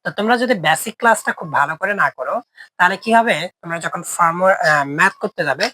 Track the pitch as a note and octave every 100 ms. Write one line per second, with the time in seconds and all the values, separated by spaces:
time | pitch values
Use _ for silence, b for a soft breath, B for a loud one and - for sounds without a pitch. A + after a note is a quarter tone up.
0 | F3 E3 G#3+ A#3+ B3 A3+ D3+ D3+ - -
1 | A#3 A3+ - - F3 C3 C#3+ D#3+ F#3+ G3+
2 | D3 - C3 G#3 - B B _ F3+ F#3+
3 | A#3 A3+ A#3 D#3+ F3+ _ E3+ E3+ E3 F3
4 | E3+ - E3+ F3 F#3 F#3+ E3 D3+ C#3 D3
5 | F#3 - G#3 - D#3 C3 G#3+